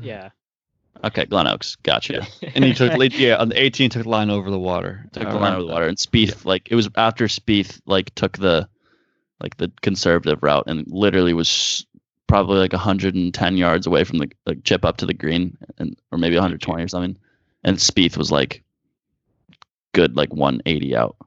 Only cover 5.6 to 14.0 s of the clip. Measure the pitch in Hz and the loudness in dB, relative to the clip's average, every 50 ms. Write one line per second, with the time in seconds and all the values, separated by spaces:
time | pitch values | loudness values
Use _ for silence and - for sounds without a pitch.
5.6 | 90 80 80 85 85 82 87 - - - - 117 107 98 - - - - 95 92 | -4 -4 -2 -2 -2 -2 -2 -4 -4 0 2 2 2 2 0 -2 -2 -2 -2 -2
6.6 | - - 113 117 104 101 - 110 110 113 110 - 120 104 - - - - 107 101 | -2 0 0 0 0 0 0 2 2 2 2 0 -2 -2 -2 -4 -2 0 0 0
7.6 | 95 - - - _ - 98 95 92 - - - - 95 - 95 98 92 82 80 | 0 -2 -8 -12 _ -2 0 0 0 -2 -4 -4 -4 -4 -2 0 0 2 2 2
8.6 | - - _ _ _ _ _ _ _ _ _ _ _ _ _ - - - - - | 0 -2 _ _ _ _ _ _ _ _ _ _ _ _ _ -14 -14 -14 -8 -6
9.6 | 85 87 - _ - 107 98 - - 90 85 85 - - 76 76 - 73 71 71 | -8 -8 -6 _ -2 -2 -2 2 2 2 2 2 2 0 0 0 2 2 2 2
10.6 | - - 80 76 - - - 95 104 101 90 95 90 87 85 82 82 - - - | 0 -2 -4 -6 -6 -6 -2 0 2 2 4 4 4 4 2 2 0 0 0 -2
11.6 | - - - - - _ _ _ _ _ _ _ _ - 107 101 95 95 98 95 | -2 -2 -4 -6 -8 _ _ _ _ _ _ _ _ 2 4 4 4 4 2 2
12.6 | 95 90 - 92 87 104 95 95 98 95 92 95 90 87 87 - - 87 95 92 | 2 2 0 -2 0 0 0 0 0 0 0 0 0 -2 -2 -2 0 0 2 2
13.6 | 90 85 82 87 - 85 87 71 | 2 4 2 2 2 2 2 2